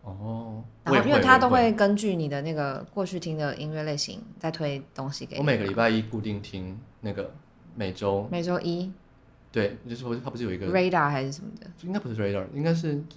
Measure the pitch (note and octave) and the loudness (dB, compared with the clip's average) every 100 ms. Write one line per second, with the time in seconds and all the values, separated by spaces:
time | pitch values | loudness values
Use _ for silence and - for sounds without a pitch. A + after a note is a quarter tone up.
0 | G#2+ F#2+ G#2+ A2+ A2+ A2 - - - C3+ | -12 -10 -6 -6 -8 -10 -12 -10 4 4
1 | A#3 C#4+ B3+ B3+ B3 B3+ A#3 A3 G3+ G#3 | 6 6 8 8 8 6 6 6 4 4
2 | G#3+ F3 D3+ C#3+ D3+ D3+ C#3+ C3 - - | 2 0 0 -2 -2 -2 -2 -4 -8 -6
3 | F#3 F#3 E3 D#3 D3 - D3+ D#3 D3+ D3 | -4 -4 -4 -4 -4 -4 -6 -6 -4 -4
4 | - - - - D#3+ D#3+ D3 C#3 - - | -4 -8 -16 -8 -4 -2 -2 -4 -8 -8
5 | C3+ C#3 - - D3 A#2 G2 G2 A#2 A2+ | -8 -8 -8 0 2 4 2 4 4 4
6 | A2 A2 G#2+ G2+ G2+ G2 F#2 G2+ - - | 0 -4 -4 -4 -6 -8 -8 -10 -16 -10
7 | A2 F#2+ - - - _ - - G2 F#2 | -6 -6 -8 -12 -20 _ -18 -6 -6 -2
8 | G2+ G2 G#2+ F3 E3+ F3+ F3 E3+ F#3 F#3 | 0 0 -2 -2 -2 -2 -2 -4 -4 -10
9 | - - - _ - A2+ G2+ - B2 A#2 | -20 -20 -20 _ -6 0 0 -2 -10 -10
10 | B2 A#2 C3 A#2+ A#2 F#2 G2 F#3 F3+ F3 | -6 -6 -6 -4 -4 -2 0 2 4 4
11 | C#3+ C#3+ C3+ C#3+ F#3+ - - - F3 G3+ | 2 0 -4 -8 -12 -14 -18 -14 -6 -6
12 | B2+ A2 G2+ G2+ F#2 C#3 D#3+ E3+ E3 D3 | -4 -2 0 -2 -4 -2 0 2 0 -4
13 | D#3 | -6